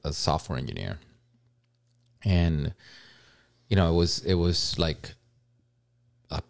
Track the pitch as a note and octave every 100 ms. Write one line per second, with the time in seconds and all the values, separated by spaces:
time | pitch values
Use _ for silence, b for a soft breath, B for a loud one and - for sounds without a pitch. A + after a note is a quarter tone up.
0 | D2 C#2 - D2 - C2 A#1+ G1+ G1+ -
1 | - _ _ _ _ _ _ _ _ _
2 | _ _ G2+ F2+ E2+ D#2 C#2+ - B B
3 | B B B B B B - G2 E2+ E2+
4 | E2+ - - F2+ F2 F2 - - E2 -
5 | - - _ _ _ _ _ _ _ _
6 | _ _ - D2+ -